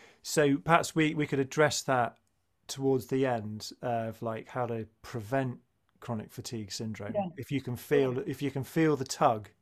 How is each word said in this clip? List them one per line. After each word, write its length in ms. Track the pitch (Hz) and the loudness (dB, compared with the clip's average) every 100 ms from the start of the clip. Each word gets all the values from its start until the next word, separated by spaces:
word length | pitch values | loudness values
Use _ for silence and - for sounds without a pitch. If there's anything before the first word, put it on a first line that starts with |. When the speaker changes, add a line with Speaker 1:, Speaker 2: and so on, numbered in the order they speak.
| - _ | -20 _
Speaker 1:
So 360 | - - 147 139 | -4 2 4 4
perhaps 360 | - 165 - | 4 4 4
we, 200 | 165 156 | 2 2
we 120 | 160 147 | 2 0
could 120 | 139 | 0
address 440 | 131 - 151 - | 0 4 4 4
that 360 | - 127 117 - _ _ _ _ - | 0 2 2 -2 _ _ _ _ -14
towards 400 | - 135 131 110 | -2 2 2 0
the 180 | 135 | 0
end, 460 | 135 120 107 107 - - | 2 0 -4 -8 -10 -8
uh, 260 | 127 117 113 | -4 -2 -2
of, 120 | 110 | -6
like, 280 | 117 110 - | -6 -6 -8
how 180 | 135 120 | -4 -4
to 200 | 117 107 _ | -4 -8 _
prevent 580 | - 123 104 135 131 - _ _ _ _ | -12 -10 -2 0 0 -4 _ _ _ _
chronic 300 | - 113 - | -8 -6 -6
fatigue 400 | - 113 117 101 | -10 -8 -8 -8
syndrome. 420 | - 110 107 101 | -8 -6 -6 -6
Speaker 2:
Yeah. 140 | 202 190 - | -4 -4 -6
Speaker 1:
If 140 | 120 | -4
you 100 | 139 | -4
can 140 | 127 120 | -4 -6
feel, 380 | - 143 135 | 2 4 4
Speaker 2:
Yeah. 80 | 123 - | 0 -4
Speaker 1:
if 160 | 135 | -4
you 80 | 139 | -4
can 140 | 135 | -4
feel 320 | 127 - 160 143 | -4 2 4 4
the 80 | |
tug 440 | 131 - 151 110 107 _ | 0 2 4 4 -4 _